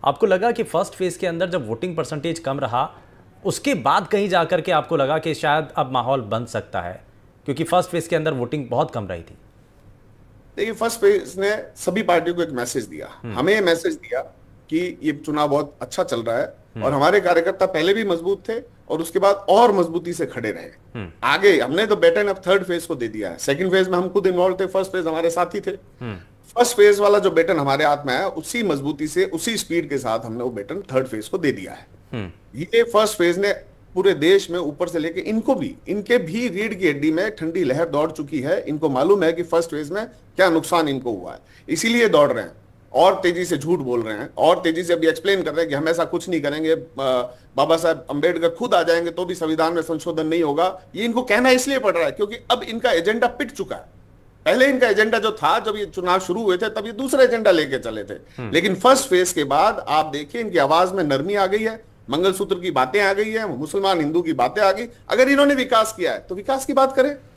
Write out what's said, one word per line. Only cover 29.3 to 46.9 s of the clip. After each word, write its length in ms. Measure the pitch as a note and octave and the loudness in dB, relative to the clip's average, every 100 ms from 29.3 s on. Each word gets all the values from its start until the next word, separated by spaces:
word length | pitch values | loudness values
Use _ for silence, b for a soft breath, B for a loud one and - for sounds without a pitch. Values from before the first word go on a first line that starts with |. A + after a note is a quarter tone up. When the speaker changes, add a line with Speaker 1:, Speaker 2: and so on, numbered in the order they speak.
| D#3+ A#3 G#3+ | -2 -4 -4
Speaker 2:
स्पीड 320 | - E3+ D3+ | -2 -4 -2
के 80 | C#3 | -4
साथ 220 | A#2+ A2+ | -2 -4
हमने 240 | A#2+ A2+ | -4 -6
वो 60 | B2+ | -6
बैटन 320 | A#2+ G2+ E3+ | -6 -10 -10
थर्ड 260 | G3 C3 B2+ | -2 -2 -2
फेज 200 | A2 G#2+ | -6 -6
को 100 | F#3+ | -2
दे 140 | D#3 | -2
दिया 200 | G#2 F2+ | -2 -10
है। 160 | - - - _ | -16 -20 -20 _
Speaker 1:
हम्म। 460 | A#2+ F#2+ - - - | -10 -10 -12 -18 -12
Speaker 2:
ये 240 | E3+ A#3 | 0 2
फर्स्ट 340 | A#3 G#3+ G#3+ - | 2 2 2 2
फेज 220 | E3+ F3 | 0 2
ने 140 | G3+ - - - - | 0 -2 -8 -20 -8
पूरे 200 | F3+ F#3+ | 0 2
देश 380 | D#3+ D#3 G3 G3 | 2 4 4 2
में 80 | F3 | -6
ऊपर 280 | D#3+ C#3+ F3 | -6 -4 -4
से 120 | E3+ | -2
लेके 200 | D#3+ F3 | -4 -6
इनको 360 | - A3 A3 A#3+ | -4 -2 0 0
भी, 200 | A#2 - - | -2 -8 -8
इनके 300 | G3+ F#3+ G#3 | -6 0 0
भी 300 | E3 E3+ B3 | 0 -4 -4
रीढ़ 260 | F3 A3 | -4 -6
की 160 | F#3+ F3+ | 0 0
हड्डी 220 | C#3+ D3 | 2 0
में 240 | D#3+ G#3+ G#3+ | 0 -2 -4
ठंडी 280 | D#3+ E3+ | -6 -2
लहर 220 | E3 C#3+ E3 | 0 0 0
दौड़ 260 | C#3+ D#3+ | 0 -2
चुकी 280 | D#3 C#3+ D3+ | -4 -6 -6
है। 260 | C3 F#3 - | -2 -2 -2
इनको 220 | D3+ D3+ | -2 0
मालूम 340 | B2+ D#3 G3+ | 2 4 4
है 100 | D#3+ | 4
कि 100 | E3+ | 0
फर्स्ट 260 | E3+ E3 E3 | 0 0 0
फेज 220 | D3 D3 | -6 -6
में 140 | F#3+ A3+ | -6 -8
क्या 440 | - _ - F#3 | -14 _ 2 4
नुकसान 380 | D#3+ D#3 E3+ D#3 | 4 2 0 0
इनको 240 | C3+ A#2+ | -2 -4
हुआ 220 | G2+ F2 | -8 -10
है, 60 | A#1+ _ b - | -16 _ b -6
इसीलिए 400 | D#3+ A3+ A#3 A3+ | -2 0 2 4
दौड़ 220 | D#3+ C#3+ | 6 4
रहे 120 | A#2 | 2
हैं 80 | F2 - _ _ _ | -6 -14 _ _ _
और 260 | C3 F3+ F#3+ | 4 4 4
तेजी 220 | F3+ F3 F3 | 0 0 -2
से 120 | D#3+ | -4
झूठ 220 | D3+ F3 | 0 -2
बोल 220 | C3 A#2+ | 0 -2
रहे 160 | A2 G#2+ | -2 -6
हैं 120 | D3 - | -8 0
और 240 | D3+ F3+ | 2 4
तेजी 220 | F3 E3 | 0 -2
से 100 | F3 | 0
अभी 140 | E3+ D#3+ | 2 2
एक्सप्लेन 360 | - G3+ G3 | 0 0 0
कर 80 | D#3 | 0
रहे 80 | D3+ | -2
हैं 100 | E3 | -2
कि 60 | C#3 | -2
हम 120 | D3+ | 0
ऐसा 180 | E3 D#3+ | 0 -2
कुछ 240 | F3 F#3 | -4 -4
नहीं 120 | E3 | -2
करेंगे, 300 | C#3+ D3 D#3+ | -2 -2 0
अ, 140 | D#3+ - | -2 -2